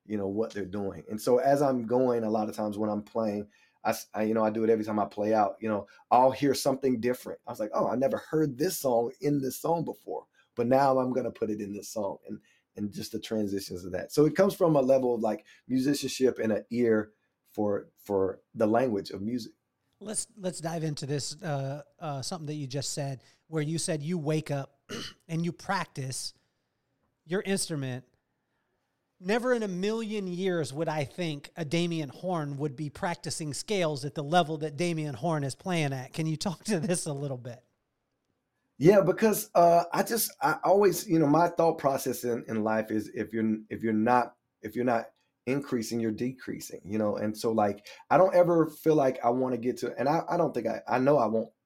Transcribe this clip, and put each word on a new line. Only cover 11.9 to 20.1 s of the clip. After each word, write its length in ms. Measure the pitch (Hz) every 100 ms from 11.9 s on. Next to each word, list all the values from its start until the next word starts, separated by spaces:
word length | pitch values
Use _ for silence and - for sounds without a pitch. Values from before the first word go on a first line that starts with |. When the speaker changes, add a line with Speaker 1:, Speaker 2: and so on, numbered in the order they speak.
| 110 101 76 -
Speaker 1:
and, 120 | 107 _ _ _ -
and 140 | 104
just 200 | 101 -
the 80 | 110
transitions 680 | - 110 104 98 - 90 92
of 60 |
that. 200 | 90 95
So 140 | - 151
it 100 | 147
comes 200 | 196 -
from 220 | 175 147
a 40 |
level 320 | 131 135 127
of, 80 | 117
like, 240 | 110 107 - - -
musicianship 720 | 131 131 143 131 - 127 117
and 140 | 113
an 120 | 104 -
ear 400 | 117 117 110 107 _ _ _ _
for, 380 | - 104 101 - _
for 360 | - 98 95 95 _ 113
the 120 | 110
language 440 | 117 131 101 -
of 100 | 98
music. 300 | 101 123 - _ _ _ _ -
Speaker 2:
Let's, 280 | 202